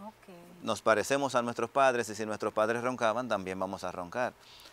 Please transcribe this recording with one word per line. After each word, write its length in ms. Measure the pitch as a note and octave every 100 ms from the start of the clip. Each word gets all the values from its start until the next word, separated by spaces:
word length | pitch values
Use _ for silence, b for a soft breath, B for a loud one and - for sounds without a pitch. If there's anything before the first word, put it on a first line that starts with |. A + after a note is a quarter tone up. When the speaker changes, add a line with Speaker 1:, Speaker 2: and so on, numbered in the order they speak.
| G#3
Speaker 1:
Ok. 280 | - - F3 - -
Speaker 2:
Nos 180 | A2+ G#2
parecemos 520 | A2+ G#2+ F#2+ C#3 C3+ B2+
a 60 |
nuestros 260 | A#2+ A#2 A2+
padres 400 | C#3 C3+ A#2+ G#2+
y 60 | G#2
si 100 | G#2+
nuestros 260 | G#2 A2
padres 300 | A2 A2 A#2
roncaban, 460 | A#2+ B2 A#2 A2 B2
también 280 | G#2 F#2 F#2
vamos 280 | F#2+ F#2+ F2+
a 80 |
roncar. 400 | E2+ F2 A#2 A#2+ - B B B